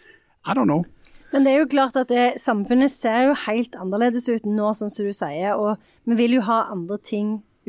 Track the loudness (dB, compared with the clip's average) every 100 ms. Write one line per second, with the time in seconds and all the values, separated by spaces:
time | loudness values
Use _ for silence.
0 | _ _ _ _ -4 0 0 0 -4 -12
1 | -20 -20 -4 2 4 4 2 2 2 0
2 | 0 2 2 0 -2 -2 2 2 2 0
3 | 0 2 2 2 -2 -2 -4 -6 -4 0
4 | 0 0 -2 -2 -2 0 0 -2 -6 -6
5 | -6 -4 -6 -2 -2 0 0 -2 _ _
6 | -2 2 2 2 2 0 -2 -6 -8 -8
7 | -6 -4 -4 -6 -10 _